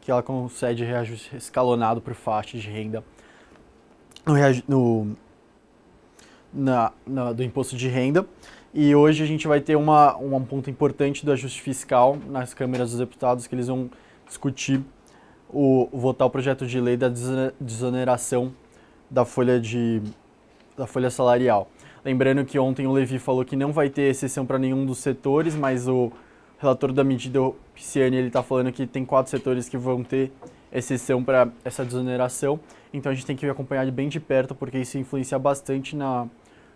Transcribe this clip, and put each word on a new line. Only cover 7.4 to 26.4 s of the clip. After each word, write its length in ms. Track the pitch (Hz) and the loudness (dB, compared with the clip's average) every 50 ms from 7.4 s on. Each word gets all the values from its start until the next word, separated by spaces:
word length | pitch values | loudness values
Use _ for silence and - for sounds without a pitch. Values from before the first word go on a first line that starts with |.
| 127 | -4
imposto 320 | 120 - 139 127 - 135 | -4 -2 -4 -4 -4 -6
de 140 | 120 123 131 | -6 -4 -2
renda. 360 | 123 131 123 135 147 175 214 - - - - - - - - _ - | 0 0 0 2 2 2 0 0 -10 -20 -20 -20 -20 -20 -20 _ -2
E 220 | 151 147 143 143 | 2 4 6 8
hoje 260 | 147 147 156 156 151 | 8 8 8 6 4
a 60 | 156 151 | 0 -2
gente 180 | 156 147 - | -2 -2 0
vai 140 | 156 147 147 | 2 2 2
ter 160 | 143 156 156 | 4 2 2
uma, 420 | 147 147 156 151 151 147 143 - 80 | 4 4 6 8 8 8 6 6 2
um 260 | 131 139 135 131 131 | -4 -2 -2 -2 -2
ponto 260 | - 139 139 127 143 | -4 -6 -6 -6 -6
importante 540 | 127 - 147 139 - - 147 139 143 - - | -2 0 0 0 2 0 -2 -2 -2 -2 0
do 100 | 147 143 | 0 0
ajuste 280 | 123 135 131 - - | 0 -2 -6 -10 -8
fiscal 560 | - 139 131 - - - 143 123 123 135 143 147 - 135 | -8 -8 -8 -8 -4 0 4 6 6 6 4 2 -6 -8
nas 260 | 139 131 127 120 - | -6 -6 -6 -8 -6
câmaras 380 | - 135 127 127 123 123 117 | -6 -4 -4 -2 -2 -2 -2
dos 80 | 120 117 | -2 -4
deputados, 460 | 123 123 - - - 123 123 123 117 | -6 -6 -6 -4 0 0 0 0 -2
que 80 | - - | -6 -6
eles 140 | 127 123 123 | -4 -4 -2
vão 220 | 131 131 127 123 - - - - - _ _ | -4 -4 -6 -8 -12 -18 -20 -20 -20 _ _
discutir 560 | - - - - 143 127 - - - 135 135 135 - - _ _ - - - - - - _ _ - | -20 -18 -6 -6 -6 -4 -4 -2 -2 -2 -2 -2 -6 -14 _ _ -20 -20 -20 -20 -20 -20 _ _ -10
o, 400 | - 143 143 135 131 131 123 - | -2 2 4 4 6 4 4 2
votar 340 | - 131 120 131 127 - 143 | -2 -2 -2 -2 2 2 0
o 60 | 123 | 2
projeto 340 | - 135 127 139 131 131 135 | 2 0 -2 -2 -2 -2 -4
de 140 | 123 123 127 | -4 -2 -2
lei 160 | 123 120 123 | 0 0 0
da 140 | 120 131 127 | 2 0 0
desone-, 420 | 123 120 120 127 131 131 131 131 - - | -2 -2 -4 -4 -2 -2 -2 -2 -4 -8
desoneração 920 | 143 117 113 113 127 123 123 127 127 127 123 117 - - 131 123 123 131 127 - - _ _ - - _ _ _ _ _ | -10 -10 -6 -6 -4 -4 -2 -2 0 0 0 0 0 -2 0 0 -2 -2 -6 -12 -20 _ _ -20 -20 _ _ _ _ _
da 140 | 127 127 139 | 0 0 0
folha 340 | - - 135 123 123 123 123 | 2 2 0 2 4 4 2
de, 420 | 113 107 117 120 117 117 113 110 104 104 107 - _ _ _ _ _ _ _ _ _ _ _ - | 2 -2 -4 -2 0 0 0 -2 -4 -6 -12 -14 _ _ _ _ _ _ _ _ _ _ _ -12
da 100 | 131 - | -12 -6
folha 240 | - 131 127 123 | -4 -2 -2 -2
salarial. 580 | 120 - 131 123 123 123 127 123 110 101 95 - _ - - - - - - | 0 2 4 4 4 6 4 4 4 2 0 -2 _ -20 -20 -20 -20 -10 -4
Lembrando 420 | 139 131 127 131 131 135 143 139 | -2 0 2 4 4 4 2 0
que 120 | 135 - 143 | 0 0 0
ontem 300 | 131 135 131 139 139 131 | 2 2 0 -2 0 2
o 40 | 135 | 2
Levi 260 | 135 135 131 135 127 | 2 2 0 -2 -4
falou 240 | - - 127 127 127 | -2 0 0 0 0
que 140 | 131 147 135 | -2 -2 -2
não 160 | 139 147 147 | -2 0 0
vai 160 | 160 147 139 | 0 0 0
ter 140 | 139 143 143 | 0 2 2
exceção 420 | 139 131 135 - 131 - 147 131 | 2 2 0 -2 -4 -4 -4 -4
pra 120 | 123 135 131 | -2 -2 0
nenhum 280 | 131 131 131 135 135 | 0 0 0 0 -2
dos 140 | 131 127 - | -2 -4 -4
setores, 540 | - 143 131 131 - 139 135 151 160 165 156 | -4 -4 -4 -2 0 2 2 2 2 0 -2
mas 340 | 151 143 135 131 123 123 127 | 0 0 0 0 0 0 0
o 220 | 127 127 123 117 - - - - - - | 2 2 0 0 -2 -10 -20 -20 -20 -20